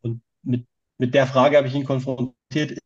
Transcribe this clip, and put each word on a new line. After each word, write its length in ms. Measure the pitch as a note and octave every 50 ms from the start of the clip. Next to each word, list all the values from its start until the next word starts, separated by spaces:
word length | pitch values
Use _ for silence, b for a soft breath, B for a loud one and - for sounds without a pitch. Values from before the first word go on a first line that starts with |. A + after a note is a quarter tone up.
Und 200 | - A#2 A#2 A#2 _ _ _ _ _
mit, 220 | C3+ B2 B2 B2 _ _ _ _ _ _
mit 160 | _ C3 B2+ B2+
der 140 | C#3 C3+
Frage 300 | C3+ C3 C3 B2+ D3 C#3+
habe 100 | D3 C3+
ich 80 | C3 C3
ihn 100 | C#3+ C3+
konfrontiert 920 | C3 C#3 C3 C3 C3+ C3 A#2+ A#2+ C3 _ _ _ _ B2+ D3+ D3+ B2+ - - _